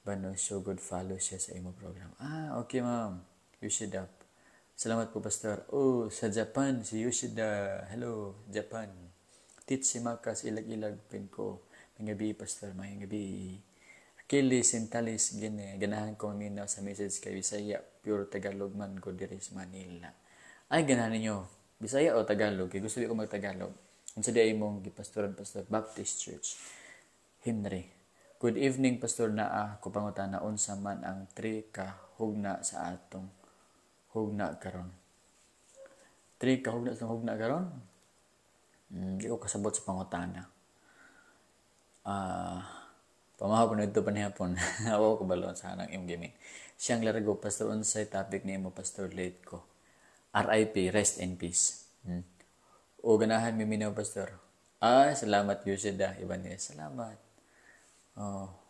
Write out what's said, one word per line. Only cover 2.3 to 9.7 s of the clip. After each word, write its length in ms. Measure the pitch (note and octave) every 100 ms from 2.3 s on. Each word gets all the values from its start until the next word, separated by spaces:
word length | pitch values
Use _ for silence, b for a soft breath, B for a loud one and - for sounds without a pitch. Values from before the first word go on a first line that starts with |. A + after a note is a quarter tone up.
| D#3+ D#3 A#2+
okay, 240 | A#2+ B2+
ma'am. 400 | A#2+ A#2+ A2 F2+ - _ _ _
Yoshida. 480 | G#2 - G#2+ F#2+ F#2 - - b b b b
Salamat 400 | - A2+ A2+ A2
po, 80 | A2
Pastor. 480 | G#2 - A2 G2+ - C#3
Oh, 320 | C3+ B2 A2
sa 240 | - A#2
Japan, 480 | G#2+ G#2+ - C#3 B2+
si 240 | G#2+ A2
Yoshida. 800 | A#2 A#2+ B2 A2 A2 G#2 G2+ G2 F#2
Hello, 480 | A#2 A#2+ A2 G2+ G2 G#2
Japan. 400 | G2+ G#2 A2+ G#2 F#2 F2 - _ B B B
Teach 160 | -